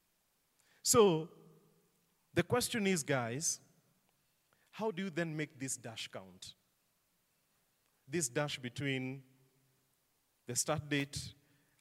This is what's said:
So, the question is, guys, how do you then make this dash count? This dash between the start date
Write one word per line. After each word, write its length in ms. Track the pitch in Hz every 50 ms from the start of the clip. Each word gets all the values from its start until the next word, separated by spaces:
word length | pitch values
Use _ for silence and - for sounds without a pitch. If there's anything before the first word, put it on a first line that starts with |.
| _ _ _ _ _ _ _ _ _ _ _ _ _ _ _ _ -
So, 440 | - - 240 208 196 165 156 160 - - - - - - - _ _ _ _ _ _ _ _ _ _ _ _ _ _ -
the 100 | 170 170
question 440 | - 233 247 240 - - 233 202 190
is, 160 | 190 165 131
guys, 560 | 131 143 131 120 113 120 143 165 - - - - _ _ _ _ _ _ _ _ _ _ _ _ _ _ _ _ _ _ _ _ _
how 200 | - - 214 226
do 120 | 185 165 190
you 60 | 196
then 260 | 147 160 170 165 151
make 240 | 156 151 147 - 120
this 160 | 135 135 -
dash 320 | - - 123 110 - - -
count? 460 | - 113 95 95 90 95 - - - _ _ _ _ _ _ _ _ _ _ _ _ _ _ _ _ _ _ _ _ _ _ _ _ _ _ _ _ _ _ -
This 160 | 143 175 156 120
dash 300 | 120 151 147 143 - 139
between 640 | 127 123 120 - 143 139 135 131 131 131 135 139 131 - _ _ _ _ _ _ _ _ _ _ _ _ _ _ _ _ _ _ _ _ _ _ _ -
the 80 | 120
start 340 | - - - 151 - 147 147
date 300 | 147 143 139 139 - - - - - - _ _ _ _ _ _ _ _